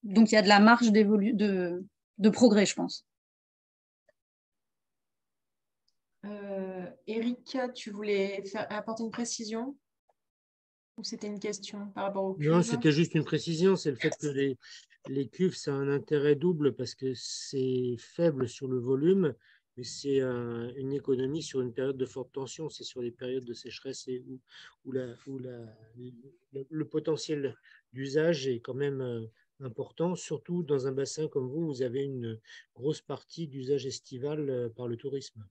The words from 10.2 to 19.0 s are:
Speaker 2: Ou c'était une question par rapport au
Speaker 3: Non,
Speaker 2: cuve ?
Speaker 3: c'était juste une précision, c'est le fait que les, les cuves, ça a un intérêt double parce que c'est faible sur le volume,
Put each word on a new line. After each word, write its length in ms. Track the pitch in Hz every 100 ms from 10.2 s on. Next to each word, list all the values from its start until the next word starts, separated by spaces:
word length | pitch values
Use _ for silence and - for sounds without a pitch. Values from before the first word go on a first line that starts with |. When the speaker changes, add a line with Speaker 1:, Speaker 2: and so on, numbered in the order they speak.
| _ _ _ _ _ _ _ -
Speaker 2:
Ou 80 |
c'était 220 | 208 220 208
une 140 | 208
question 480 | 208 202 - 208 202
par 140 | 202
rapport 200 | 196 190
au 120 | 190 190
Speaker 3:
Non, 220 | 147 165
Speaker 2:
cuve ? 20 |
Speaker 3:
c'était 300 | 170 240 160
juste 220 | 143 165
une 100 | 160
précision, 520 | 143 156 - 160 185 185
c'est 140 | 156
le 60 | 127
fait 180 | 156 -
que 60 | 147
les, 320 | 139 139 127 - - - _ -
les 200 | 135 139
cuves, 280 | - 185 123
ça 160 | -
a 40 | 139
un 120 | 139
intérêt 480 | 143 - 151 143 143
double 380 | 170 170 147
parce 200 | 117 123
que 180 | - 131
c'est 840 | 120 - - - 139 131 127 127 117
faible 500 | - - 170 139 123
sur 200 | - 135
le 100 | 127
volume, 560 | 120 135